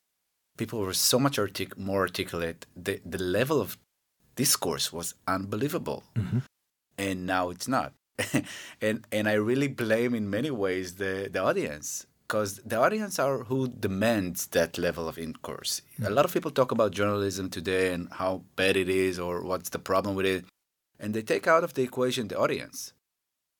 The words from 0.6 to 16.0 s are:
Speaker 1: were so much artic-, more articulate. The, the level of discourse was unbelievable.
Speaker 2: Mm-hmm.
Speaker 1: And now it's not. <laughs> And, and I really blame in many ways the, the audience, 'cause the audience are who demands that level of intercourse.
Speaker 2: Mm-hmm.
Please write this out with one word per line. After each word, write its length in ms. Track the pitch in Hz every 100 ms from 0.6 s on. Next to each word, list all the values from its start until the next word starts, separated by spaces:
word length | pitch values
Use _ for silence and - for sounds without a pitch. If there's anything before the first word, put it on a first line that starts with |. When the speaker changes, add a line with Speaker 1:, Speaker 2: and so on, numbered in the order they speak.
| 110 117
Speaker 1:
were 140 | 95
so 240 | 90 - 123
much 180 | 139 139
artic-, 380 | 101 - 95 -
more 240 | 98 98
articulate. 640 | 90 90 90 87 85 85 - -
The, 240 | 90 95 -
the 120 | 90
level 400 | 90 95 131 151
of 160 | 92 - _ _ _ _ _ -
discourse 560 | 139 - 90 71 -
was 220 | 82 87 - -
unbelievable. 760 | 92 98 104 143 160 113 69 - 120
Speaker 2:
Mm-hmm. 240 | 92 117 - _ _ _ _ -
Speaker 1:
And 280 | 98 92 90
now 240 | 92 90
it's 180 | 90 -
not. 260 | 127 69 - _ -
<laughs> 160 | - 135 - - - -
And, 240 | 110 107 -
and 160 | 107 107
I 40 |
really 340 | 107 107 131 143
blame 440 | 135 110 113 123
in 160 | 117 101
many 220 | 101 151
ways 440 | 120 98 92 90 92
the, 340 | 98 95 98
the 80 | 95
audience, 640 | 101 185 113 73 - - - _ -
'cause 240 | 107 104 - 110
the 60 | 113
audience 400 | 214 214 208 -
are 180 | 139 131 107
who 100 | 135 131 117 104
demands 600 | 95 110 113 90 87 -
that 300 | 90 82 -
level 300 | 85 82 82
of 100 | 80
intercourse. 640 | 80 - - - - - -
Speaker 2:
Mm-hmm. 120 | -